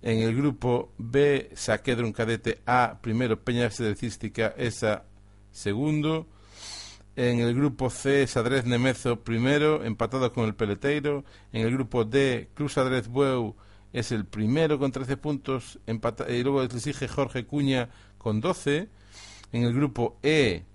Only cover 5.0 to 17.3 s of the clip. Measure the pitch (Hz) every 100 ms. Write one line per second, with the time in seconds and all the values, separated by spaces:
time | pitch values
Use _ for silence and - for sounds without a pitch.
5 | - - - - - - 104 101 151 151
6 | 151 160 160 - - - - - - -
7 | - - 123 120 117 120 147 - 127 -
8 | 135 139 131 - 117 135 123 123 127 123
9 | 127 117 - 113 127 147 151 156 110 107
10 | 113 127 127 120 110 104 107 101 139 147
11 | 143 143 139 - - 113 113 131 127 127
12 | 110 131 135 120 - - 147 - 131 131
13 | 110 123 139 131 110 - - - - 123
14 | 117 113 95 107 107 139 160 147 139 127
15 | 127 135 151 147 - 131 - - - 113
16 | 117 113 135 120 123 139 131 120 117 139
17 | 127 - 135